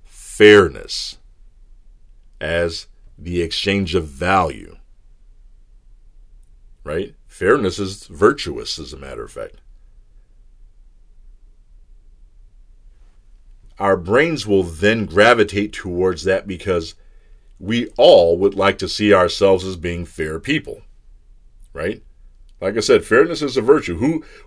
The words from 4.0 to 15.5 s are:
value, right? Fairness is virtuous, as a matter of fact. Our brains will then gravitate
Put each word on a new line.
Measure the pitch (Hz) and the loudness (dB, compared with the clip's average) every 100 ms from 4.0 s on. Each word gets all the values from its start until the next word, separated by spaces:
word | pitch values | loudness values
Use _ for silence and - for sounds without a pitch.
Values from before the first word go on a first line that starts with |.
| 78 | -4
value, | 67 87 95 85 64 50 50 - - - - - - - - - - - - - - - - - - - - | -6 0 2 0 -4 -16 -20 -20 -20 -20 -20 -20 -20 -20 -20 -20 -20 -20 -20 -20 -20 -20 -20 -20 -20 -20 -20
right? | 71 80 - - - | -8 -8 -8 -14 -20
Fairness | - 90 139 101 87 | -4 0 2 0 -4
is | 98 98 - | -8 -10 -14
virtuous, | - 107 143 92 62 55 - | 0 2 2 -6 -10 -12 -12
as | 71 | -14
a | 67 | -16
matter | 67 62 | -16 -14
of | 58 | -14
fact. | - 53 - - - - - - - _ - - - - - - - _ - - - - - _ - - - - - - - - - - - - - - _ - - - - - - | -14 -16 -18 -20 -20 -20 -20 -20 -20 _ -20 -20 -20 -20 -20 -20 -20 _ -20 -20 -20 -20 -20 _ -20 -20 -20 -20 -20 -20 -20 -20 -20 -20 -20 -20 -20 -20 _ -20 -20 -20 -20 -20 -4
Our | 98 95 | 0 0
brains | 85 113 160 151 107 | 2 2 2 -2 0
will | 98 | 0
then | 87 80 101 113 | 0 -2 0 0
gravitate | 101 82 110 120 104 | 0 4 4 6 2